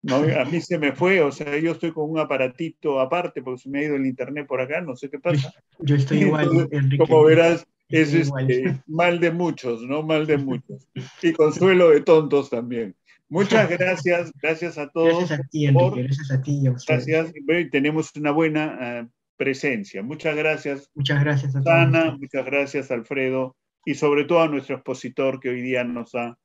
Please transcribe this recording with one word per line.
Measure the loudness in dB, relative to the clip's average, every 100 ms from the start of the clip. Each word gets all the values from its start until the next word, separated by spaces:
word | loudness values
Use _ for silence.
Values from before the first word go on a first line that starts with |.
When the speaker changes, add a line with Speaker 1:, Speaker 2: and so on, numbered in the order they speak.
Speaker 1:
¿no? | -2 0
A | 0 0
mí | -2 -4
se | -4 -2
me | -2
fue, | 0 0 2
o | 2
sea, | -2 -6 -4
yo | -4
estoy | -4 -6
con | -6 -6
un | -4
aparatito | -2 -2 -2 -4 -12 -6 -4 -2
aparte | 0 -2 -4 -8
porque | -10 -12
se | -8
me | -6
ha |
ido | -2 -2
el | -2
internet | -4 -8 -8 -6
por | -6
acá, | -4 -6
no | -8 -12
sé | -12
qué | -8
pasa. | -2 -2 -2 _ _ _
Speaker 2:
Yo, | 0
yo | 0
estoy | 2 2
igual, | 2 2 2
Speaker 1:
Entonces, | 2 0
Speaker 2:
Enrique. | 0 0 0 4
Speaker 1:
como | 6
verás, | 8 8 6 2 -4 _ _
es, | 2 4
Speaker 2:
Estoy | 2
igual. | 2 0 0
Speaker 1:
este, | 0 0 -4 -6
mal | 0 2 4
de | 0
muchos, | 0 -2 -2 -6 -6
¿no? | -6 -6
Mal | 0 -2 2
de | 0
muchos. | -2 -6 -10 -20 _
Speaker 2:
<laughs> | -14 -14 -2
Speaker 1:
Y | -2
consuelo | 2 2 4 4 6 8
de | 6
tontos | 6 4 6 0 0
también. | -6 -6 -6 -8 -10 _ _ _
Muchas | -2 2 2 2
Speaker 2:
<laughs> | 0
Speaker 1:
gracias, | -2 -2 0 0 -2 -6
gracias | -4 -4 -6 -8
a | -8
todos | 0 2 2 0
Speaker 2:
Gracias | -4
a | -4
ti, | -2 4
Speaker 1:
por | 4 4
Speaker 2:
Enrique, | 0
gracias | -4 -4 -4
a | -4
ti | -2 -2
y | 0
a |
ustedes. | -2 -2 -2 0
Speaker 1:
Gracias. | -2 -2 -8
Y |
bueno, | -2 -2 0
tenemos | 0 0 -2 -6 -4
una | -2
buena, | 2 2 0 -4 -6 -10 -10
eh, | -12 _ _ _
presencia. | -4 -2 -4 -4 -6 -10
Muchas | -10 -6 -4 -2
gracias, | -2 -2 -4 -8 -10
Speaker 2:
Muchas | -6 -2 2
gracias | 2 2 0 -2
a |
todos | 4 4
Speaker 1:
Ana, | 6 4
Speaker 2:
ustedes. | 0 -2
Speaker 1:
muchas | -8 -6 -2
gracias, | -2 -2 -6 -6
Alfredo, | -8 -6 -4 -2 -2 -4 _ _ _
y | -8
sobre | -2 2 2
todo | 2 2
a | 2
nuestro | 0 -6 -10
expositor | -8 -10 -10 -4 -2 -2
que | -6
hoy | -6
día | -4 -4
nos | -4 -6 -8
ha | -8 -8 -12